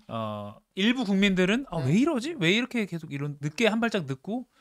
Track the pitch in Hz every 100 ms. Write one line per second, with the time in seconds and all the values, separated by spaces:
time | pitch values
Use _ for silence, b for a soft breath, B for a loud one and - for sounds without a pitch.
0 | - 113 110 107 101 104 _ - 208 247
1 | 202 196 202 185 185 226 277 170 131 180
2 | 285 285 262 320 165 208 247 240 202 170
3 | 160 139 147 143 147 - 220 226 226 214
4 | 139 135 - 233 247 _